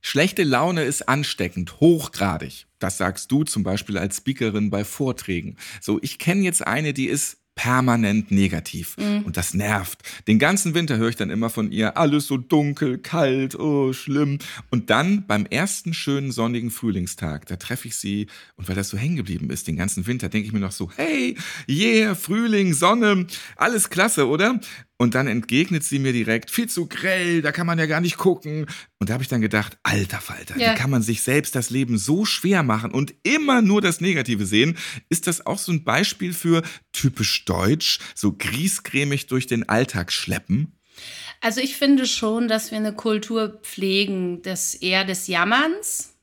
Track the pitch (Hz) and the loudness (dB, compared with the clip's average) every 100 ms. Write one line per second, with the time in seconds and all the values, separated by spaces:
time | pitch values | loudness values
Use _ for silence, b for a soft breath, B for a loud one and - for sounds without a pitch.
0 | - 135 180 - 165 127 160 175 139 - | -2 2 2 4 2 4 2 2 0 -2
1 | - 135 143 - 87 92 90 - 156 165 | 0 0 0 -2 -4 -2 -6 4 6 6
2 | 147 - 98 78 67 - - _ 92 - | 2 -2 -2 0 -6 -14 -20 _ -6 -2
3 | 92 98 - 139 151 - 90 98 - 98 | -2 -2 0 0 2 0 -2 -2 -2 -4
4 | 98 - - 135 113 104 104 95 104 - | -2 -4 -4 -2 0 2 0 0 -4 -4
5 | 135 120 - 90 82 - B B - 107 | -4 -4 -4 -4 -4 -12 B B -2 -2
6 | - - - 190 185 170 - 120 156 135 | -2 -4 0 2 2 0 -2 -2 -2 -2
7 | 131 143 - - _ - 123 127 127 120 | -2 -2 -4 -8 _ -6 2 4 4 4
8 | 110 107 104 98 98 80 - - 85 - | 4 2 2 2 4 0 -6 -8 -10 -4
9 | 208 208 208 87 90 90 101 107 90 - | -2 0 -2 -4 -2 -2 0 0 -2 -12
10 | B B - 110 143 196 175 165 165 117 | B B 4 6 6 2 0 0 0 0
11 | 113 117 101 101 113 117 107 - 107 - | 0 0 -4 -2 -2 -2 -2 0 0 2
12 | 160 147 143 135 123 156 147 143 147 127 | 2 2 0 -4 2 2 2 0 -2 -2
13 | - 165 143 131 135 - 151 143 135 131 | -4 0 2 2 0 -2 0 2 2 -2
14 | - 139 147 143 B B B 123 - 113 | -2 0 0 0 B B B -4 2 2
15 | 165 190 196 104 107 120 190 - - 160 | 4 2 2 0 0 -2 -2 -4 -6 -6
16 | - 139 139 123 117 120 117 - 117 95 | -2 -2 -2 -2 -2 0 -4 -4 -2 -2
17 | 90 - 82 76 - 90 - 120 117 - | -2 -4 -6 -6 -8 -12 -8 -8 -8 -8
18 | 101 101 101 B B _ 90 92 98 104 | -4 -4 -4 B B _ -6 -4 -4 -4
19 | 135 170 98 80 - - - 82 92 - | -2 -2 -4 -4 -6 -6 -6 -4 -2 -4
20 | 95 123 98 110 107 107 95 - 85 - | -4 -4 -2 -4 -2 -4 -4 -6 -10 -4
21 | 320 302 254 240 B B 147 139 214 226 | -2 -2 -2 -4 B B -4 0 4 4
22 | 214 185 - 202 233 214 190 147 175 233 | 4 0 -2 0 2 2 4 4 4 6
23 | 214 196 175 B B B - 233 - 170 | 4 4 0 B B B 0 2 0 2
24 | 208 220 135 151 208 247 B B B _ | 2 4 2 4 2 0 B B B _
25 | 123 127 139 113 110 123 180 165 - 143 | 2 2 0 -2 0 2 2 0 0 0
26 | 135 123 110 113 - - - - 170 - | 0 0 2 0 0 -4 -2 -2 -6 -4
27 | 185 185 175 170 147 147 175 165 160 156 | -2 0 2 2 0 -2 0 0 2 2
28 | 170 - 190 175 156 151 151 B B _ | 0 2 2 2 -2 -6 -6 B B _
29 | 101 117 131 127 110 107 104 - - 104 | -2 -2 -2 0 2 2 -2 -4 -2 0
30 | 95 - - - - 277 233 220 127 131 | -2 -6 -10 -14 -10 0 2 2 2 2
31 | 110 113 - 135 151 131 120 127 127 117 | 2 0 2 2 2 -4 -2 -2 0 0
32 | 98 160 214 - 175 196 143 110 113 - | 2 0 2 0 2 2 4 0 0 -2
33 | 143 - - 294 302 254 214 208 196 160 | -2 -2 0 2 4 4 6 6 4 0
34 | 180 170 123 113 101 104 143 165 B B | 0 0 0 0 2 4 4 2 B B
35 | _ 170 - 170 - 196 - 165 160 120 | _ -2 0 -4 -4 -6 -2 -2 2 2
36 | 202 - 180 175 170 165 165 B _ - | 2 -2 -6 -4 2 2 0 B _ -2
37 | 135 - 107 - - 90 95 156 - - | 0 0 -2 -2 -2 0 2 2 0 -2
38 | B - 104 - - 117 185 - - 139 | B -2 0 0 -4 -2 -2 -2 -2 -2
39 | 143 139 - 127 127 117 117 110 131 107 | 0 -2 -2 -4 -2 -4 0 0 0 -2
40 | 85 - - - - 104 156 _ B B | -4 -4 -4 -6 -2 -2 -2 _ B B
41 | B B B B 233 220 269 - 277 285 | B B B B -2 -2 -4 0 4 4
42 | 247 - 220 220 240 220 220 220 214 214 | 4 0 0 0 0 0 -2 -4 -4 -2
43 | 226 214 214 226 214 208 - - 190 190 | 0 0 0 -2 -2 -6 -16 -4 0 2
44 | 202 190 180 175 185 180 - - 180 185 | 2 0 -2 -4 -6 -6 -6 -4 0 0
45 | 190 185 - 175 202 240 311 381 427 - | 0 -4 -2 0 2 2 2 -2 -6 -8
46 | - _ | -10 _